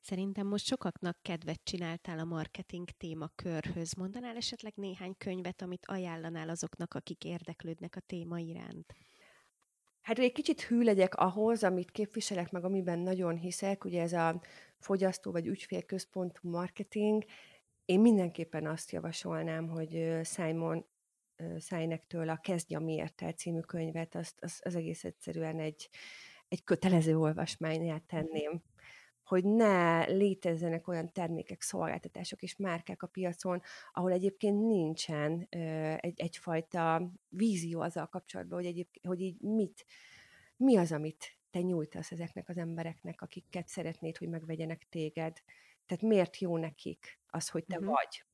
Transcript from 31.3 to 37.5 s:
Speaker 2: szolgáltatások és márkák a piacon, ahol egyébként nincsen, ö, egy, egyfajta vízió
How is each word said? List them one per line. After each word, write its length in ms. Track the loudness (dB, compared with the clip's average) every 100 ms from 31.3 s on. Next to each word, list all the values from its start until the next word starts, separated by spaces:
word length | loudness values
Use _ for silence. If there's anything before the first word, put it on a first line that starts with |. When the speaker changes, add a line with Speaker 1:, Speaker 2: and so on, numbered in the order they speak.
| -2 -6 -8
Speaker 2:
szolgáltatások 800 | -6 -2 -2 -2 -6 -10 -10 -8
és 140 | -10 -4
márkák 460 | -2 -4 -6 -10
a 40 | -10
piacon, 560 | -4 -4 -2 -4 -4 -6 -18 -10
ahol 200 | 0 2
egyébként 540 | 4 2 2 2 4 4
nincsen, 800 | 4 2 0 -2 0 0 0 -4
ö, 80 | -6 -4 -2 -2 -2
egy, 240 | -4 -4
egyfajta 920 | -6 -6 -2 -2 0 0 2 2 0 -8 _
vízió 520 | 0 2